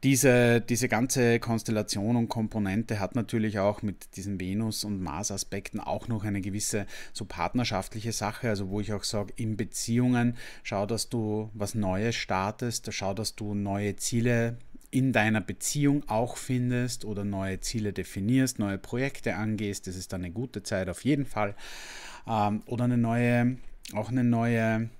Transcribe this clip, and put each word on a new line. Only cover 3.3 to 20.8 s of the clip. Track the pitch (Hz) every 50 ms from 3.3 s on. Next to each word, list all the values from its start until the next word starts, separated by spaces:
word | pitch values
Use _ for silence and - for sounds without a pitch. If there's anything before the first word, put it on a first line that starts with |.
| - 117 107 110 101 107
auch | 95 101 104 -
mit | - 104 90 - - - -
diesen | - 92 101 101 92
Venus- | 92 90 95 104 113 110 104 - -
und | 107 104 95
Mars-Aspekten | 92 82 71 80 - - 101 98 - - - 101 98 - - 110
auch | - - - - -
noch | - 117 110 98
eine | 107 101 98 90
gewisse | 101 95 104 101 - - 107 98 - - - - - -
so | - 113
partnerschaftliche | 92 - - 85 85 - 123 120 - 110 92 95 - - 113 104 113 110
Sache, | - 110 101 110 - - 120
also | 107 95 101 92
wo | 95 107
ich | 104 98 107
auch | 101 -
sag, | - - 107 101 98 - -
in | 120 110 107
Beziehungen, | 98 113 - - - - - 117 120 123 127 123 120 120 120 117 - - - - - -
schau, | - 113 98 101
dass | 101 117 107 - -
du | - 120 110 107 107 107 107 107 107
was | 110 104 101 -
Neues | 110 104 95 92 95 107 117 117
startest, | - - - 98 92 95 98 110 - - 120 113 - - - 104
schau, | - 101 95 98
dass | 98 110 104 -
du | - 110 104 104
neue | 101 101 101 98 101 101 104 98
Ziele | - - - - 117 113 123 120 117 117 117 120 117 - - - - - -
in | - 135 131 135 120
deiner | 113 107 110 110 107
Beziehung | 92 - 101 - - - - 147 143 143 143 147 143
auch | - 110 110 117 - -
findest | - - - 131 123 123 123 123 123 123 123 117 - -
oder | 104 107 98 101
neue | 104 101 95 95 95 95 90
Ziele | - - - 120 107 104 92
definierst, | - 90 - - 101 98 104 123 131 131 131 - -
neue | 107 101 98
Projekte | 95 - - - 120 131 139 - - - 120 98
angehst. | 87 107 110 110 101 107 101 101 - -
Das | - 92
ist | 95 90 - -
dann | 95 90
eine | 87 82
gute | 104 123 131 - 104 95
Zeit | - 113 95